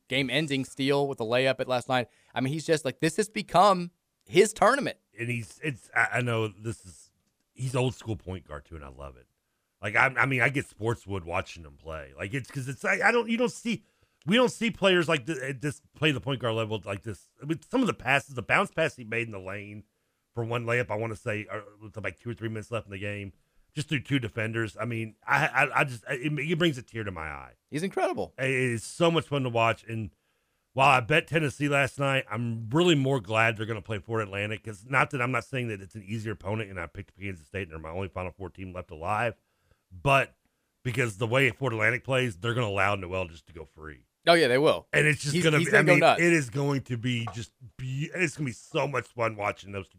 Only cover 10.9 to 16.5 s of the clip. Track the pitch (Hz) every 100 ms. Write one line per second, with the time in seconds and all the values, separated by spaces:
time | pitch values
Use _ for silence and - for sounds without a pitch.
10.9 | 117 95 98 82 92 - 85 76 67 78
11.9 | 78 67 69 98 135 110 139 127 135 -
12.9 | 202 208 233 226 226 240 - 233 208 _
13.9 | _ _ _ 143 233 233 - 220 - 190
14.9 | 180 160 160 120 143 131 131 147 - _
15.9 | - 151 127 139 127 117